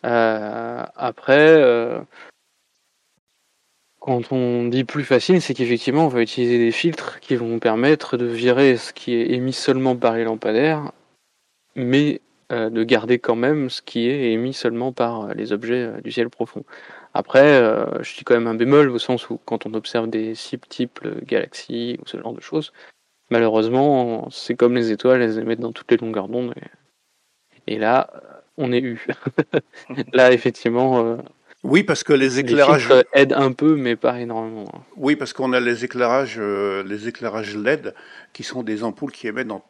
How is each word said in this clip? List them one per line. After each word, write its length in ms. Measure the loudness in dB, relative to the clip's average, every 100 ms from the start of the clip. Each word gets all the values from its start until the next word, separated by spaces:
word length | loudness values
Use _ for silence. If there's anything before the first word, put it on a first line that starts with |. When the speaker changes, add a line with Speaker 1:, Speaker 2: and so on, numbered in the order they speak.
| 0
Speaker 1:
Euh, 760 | 0 2 0 -6 -8 -8 -10 -12 -8
après, 600 | -8 -8 2 6 8 8
euh, 420 | 6 4 0 -6 -12 -20 -20 _ _ _ _ _ _ _ _ _ _ _ _ _ _ _ _ _
quand 320 | -4 -4 -2
on 360 | -2 0 0 0
dit 160 | -2
plus 200 | -2 -6
facile, 380 | 2 2 4 2
c'est 140 | 2 -4
qu'effectivement, 500 | 0 0 0 2 2
on 40 |
va 120 | 2
utiliser 380 | -2 0 2 4
des 120 | 2
filtres 480 | 2 -2 -2 -10 -14
qui 160 | -6 -4
vont 220 | -2 -2
permettre 600 | -2 0 2 2 0 -4
de 80 | -4
virer 520 | 0 2 4 4 4
ce 160 | -2
qui 220 | -12 -4 -2
est 160 | 0
émis 200 | -2 -2
seulement 440 | -4 -2 0 0 2
par 200 | 0 0
les 80 | -2
lampadaires, 680 | -4 -2 0 2 0 -6 -14 _ _ _ _ _ _ _ -8
mais, 460 | 0 2 2 -2 _ _ _
euh, 180 | -4 -2
de 140 | -2
garder 340 | 2 0 2 0
quand 160 | 0 0
même 340 | 0 0 -2
ce 120 | -8
qui 260 | -8 -4 -2
est 240 | 0 -2
émis 220 | -2 -4
seulement 400 | -4 -4 -2 -6
par, 320 | -2 -4 -4 -8
euh, 80 |
les 180 | -8 -6
objets, 320 | -6 -2 -4
euh, 180 | -4 -8
du 100 | -10
ciel 180 | -4 -4
profond. 340 | _ -8 -8 -16 -20 -20 -20 -8
Après, 420 | -8 2 6 8 6
euh, 460 | 4 2 -2 -6
je 120 | -10 -12
dis 80 |
quand 120 | 0 2
même 120 | 2
un 60 |
bémol, 360 | -2 4 6 6
au 100 | 2
sens 300 | -2 -4 -4
où 100 | -12
quand 220 | -6 -8 -6
on 80 |
observe 340 | -8 -4 -4 -2
des 280 | -4 -6 -8
cibles 320 | -10 -14 _
type, 320 | -8 -8 -6
euh, 120 | -10 -10
galaxies 760 | -4 -4 -4 -12 -10 -8 -6 -8
ou 60 | -10
ce 100 | -12
genre 120 | -10
de 80 | -12
choses, 300 | -6 -6 -6 _ -20 _ _ _ _
malheureusement, 960 | 2 2 2 2 2 2 2 0 -4 -8
c'est 260 | -14 -8 2
comme 200 | 2 2
les 160 | 0
étoiles, 300 | 0 2 2
elles 180 | 2 -2
émettent 200 | -4 -4
dans 140 | -6
toutes 180 | -10 0
les 60 | 0
longueurs 320 | 0 -6 -6
d'onde, 240 | -6 -8 -10 -18 _ _ _ _ _ _ _ _ _ -8
et... 60 |
et 40 | -4
là, 300 | 2 2 0 -8 -20 -20 _ -8
on 140 | -2
est 100 | -2
eu. 240 | -2 -8 -8 -8 -6 -4 -2
<laughs> 600 | -2 -4 -20 -14 -10 -2
Là, 180 | 6 6
effectivement, 720 | 6 2 -2 -2 0 2 2
euh, 140 | 0 -4 -10 _ _ _
Speaker 2:
Oui, 200 | 0 0
parce 200 | 2 -4
que 100 | 2
les 120 | 2 2
Speaker 1:
les 140 | 0
Speaker 2:
éclairages 480 | 0 4 6 6 6
Speaker 1:
filtres 220 | 6 6
aident 200 | 4 4
un 180 | 4 0
peu, 240 | 2 2 2
mais 200 | 0 0
pas 240 | -2 -2
énormément, 460 | -6 -8 -8 -10 -14
hein. 80 | -16 -20 -6
Speaker 2:
Oui, 200 | -2 0
parce 180 | -2
qu'on 200 | -4 0
a 60 | 0
les 260 | 0 -2 -4
éclairages, 520 | -2 2 2 0 -4
euh, 440 | -4 -2 -2 -2
les 240 | -6 -8 -8
éclairages 480 | -8 -8 -6 -8 -4
led, 380 | -2 -2 -4 -14 -20 -20 -20
qui 100 | -16
sont 180 | -12 -10
des 220 | -6 -6
ampoules 280 | -6 -8 -10
qui 160 | -10 -10
émettent 200 | -8 -8
dans 180 | -10 _